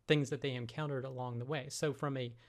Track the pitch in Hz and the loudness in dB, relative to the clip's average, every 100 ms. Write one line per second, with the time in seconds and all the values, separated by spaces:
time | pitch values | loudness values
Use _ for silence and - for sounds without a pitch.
0 | - 151 135 143 139 127 120 - 151 135 | 4 6 4 0 -2 -2 -4 -4 -2 -2
1 | 135 127 123 120 123 151 135 - 156 - | -4 -4 -4 -4 -2 -4 -4 -2 0 0
2 | 147 135 120 117 | 0 0 -4 -6